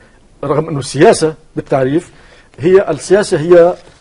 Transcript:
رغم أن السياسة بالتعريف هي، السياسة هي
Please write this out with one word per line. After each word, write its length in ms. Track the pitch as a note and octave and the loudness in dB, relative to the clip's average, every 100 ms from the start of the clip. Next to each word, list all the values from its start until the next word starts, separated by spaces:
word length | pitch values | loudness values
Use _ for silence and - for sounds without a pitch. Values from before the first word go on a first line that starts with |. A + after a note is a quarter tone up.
| _ _ _ _ | _ _ _ _
رغم 240 | C#3+ C#3+ D#3+ | -6 -4 -4
أن 100 | D3 | -8
السياسة 560 | - C3+ F#3+ G#3 D#3 D#3 _ - | -8 0 2 2 -2 -6 _ -14
بالتعريف 540 | - C#3+ C3+ D3+ - _ _ _ _ - | -6 -4 -2 -4 -6 _ _ _ _ -6
هي، 320 | C#3+ F#3+ - | 0 2 2
السياسة 480 | D3+ - G3 G3+ D#3 | -6 -2 -2 0 -4
هي 340 | D#3+ F3 E3+ F3+ - _ | 4 4 4 0 -12 _